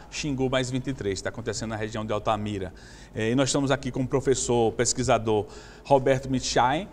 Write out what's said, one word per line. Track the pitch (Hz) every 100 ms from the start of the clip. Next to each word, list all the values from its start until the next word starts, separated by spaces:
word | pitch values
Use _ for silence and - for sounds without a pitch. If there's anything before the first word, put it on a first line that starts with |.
| -
Xingu | - 151 131 131
mais | 131 123
vinte | 127 135
e |
três, | 131 101 95
está | 95
acontecendo | 113 113 101 113
na | 107
região | 110 110
de | 107
Altamira. | 107 113 107 104 101 90 - - - -
É, | - 110
e |
nós | 127 131
estamos | 151 135
aqui | 135 131
com | 131
o | 127
professor | 135 139 127 - 120 113
pesquisador | - 117 - 123 117 113 107 101 - - -
Roberto | - 139 135 131 131
Mitchain, | 131 - 139 123 156 214